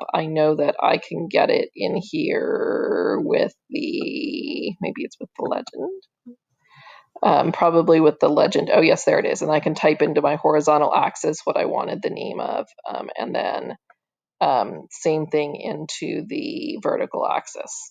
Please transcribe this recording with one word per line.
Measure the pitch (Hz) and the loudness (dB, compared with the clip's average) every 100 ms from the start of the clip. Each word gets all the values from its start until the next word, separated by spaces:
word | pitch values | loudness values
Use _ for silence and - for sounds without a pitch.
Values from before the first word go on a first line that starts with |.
| - | -2
I | - 160 | -4 -2
know | 156 151 | 2 2
that | 151 147 - | 4 0 2
I | - - | 2 0
can | - 165 170 | -2 -8 -2
get | - - | 2 4
it | - - | 2 0
in | - - - | -4 -4 -4
here | - 175 - - 135 - - - - - - 202 | -4 -4 -2 -2 -2 -2 0 -2 0 0 0 0
with | 147 - 160 - _ | 0 0 0 -4 _
the, | - - - - - - - - - - 175 | -6 -4 -4 -6 -6 -6 -6 -8 -6 -8 -6
maybe | 185 208 | -8 -8
it's | - - | -10 -12
with | - - | -16 -10
the | - | -6
legend. | - - - 359 392 - _ 240 240 _ _ _ _ - - _ - | -6 -8 -10 -10 -10 -16 _ -20 -20 _ _ _ _ -20 -20 _ 0
Um, | - 147 170 | 4 4 2
probably | - 170 170 165 160 | 2 4 6 6 6
with | 156 151 | 6 4
the | 156 | 4
legend. | 151 151 143 - | 4 2 2 4
Oh, | - | 4
yes, | 165 - | 6 4
there | - 156 | 4 2
it | - | 2
is. | - | 0
And | 160 | 0
I | 151 | 0
can | 165 | 0
type | 151 156 151 | 2 2 4
into | 160 147 | 2 2
my | 143 151 | 2 2
horizontal | 156 151 147 151 147 | 2 4 4 4 4
axis | - - - 151 156 | 2 0 -2 -4 -4
what | - - | -2 -2
I | |
wanted | - - - 180 | -2 -2 -4 -6
the | - | -6
name | - - - | -6 -8 -6
of, | - - - - - | -6 -6 -8 -12 -10
um, | - - - | -8 -8 -8
and | - | -6
then, | - - - - - _ _ _ _ _ - | -4 -2 -4 -6 -12 _ _ _ _ _ -2
um, | 156 127 101 78 - | 0 2 0 -6 -14
same | - 165 156 156 | -4 0 0 0
thing | 151 147 - | -2 -2 -6
into | - 151 156 - - - 196 | -8 -8 -10 -8 -6 -6 -6
the | - - - - - | -8 -8 -8 -8 -6
vertical | - - - - - | -4 -2 -4 -4 -2
axis. | - - - - - - | -2 -6 -12 -12 -14 -14